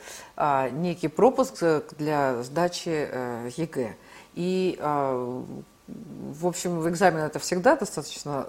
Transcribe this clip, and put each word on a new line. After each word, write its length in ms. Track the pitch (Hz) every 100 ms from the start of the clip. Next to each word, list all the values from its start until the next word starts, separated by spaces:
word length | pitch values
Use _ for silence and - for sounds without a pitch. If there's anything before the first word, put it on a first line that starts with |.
| - - - -
а, 340 | 151 139 131
некий 400 | 131 175 170 -
пропуск, 520 | - 220 262 254 -
э, 200 | 170 156 - -
для 440 | 151 151 135 120
сдачи, 460 | 127 147 175 175 - 160 139
э, 380 | 127 123 120 120 123
егэ. 400 | 160 147 117 87 - - -
И, 440 | - 175 185 185 -
а, 600 | 147 143 135 127 123 127 127 135 139 - -
в 600 | - - 147 135 143 175
общем, 400 | 170 185 170 160
экзамен 300 | 175 190 160
это 180 | 151 147
всегда 360 | - 180 185 311
достаточно 720 | 196 - 147 - 147 143